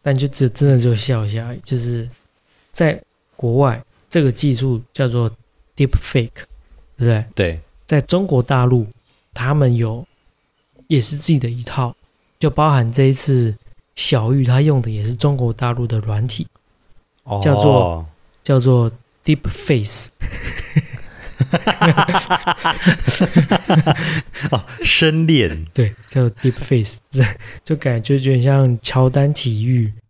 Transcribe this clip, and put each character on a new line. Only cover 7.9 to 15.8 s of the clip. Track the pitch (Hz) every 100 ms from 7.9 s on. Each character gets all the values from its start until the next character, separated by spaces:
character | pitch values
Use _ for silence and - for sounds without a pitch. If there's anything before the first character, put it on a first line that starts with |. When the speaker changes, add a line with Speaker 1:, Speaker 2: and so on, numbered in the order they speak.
| 151
Speaker 1:
中 | - 175 190
国 | 139
大 | 120 131
陆， | 123 127 104 - _ _ _
他 | - 127
们 | 151 135 120
有， | 113 117 - _ _ _ _ _ _ _ _
也 | 147
是 | 113
自 | 147
己 | - 151
的 | 117
一 | 120
套， | 117 - 120 - _ _ _ _
就 | 156
包 | - 151
含 | 139 117
这 | 120
一 | 135
次 | 135 - 131 113 104 - - _
小 | - - 135 110
玉 | 139 123
她 | 127
用 | 151 139
的 | 110
也 | 107
是 | 107
中 | 120 147 139
国 | 120
大 | 110 123
陆 | 120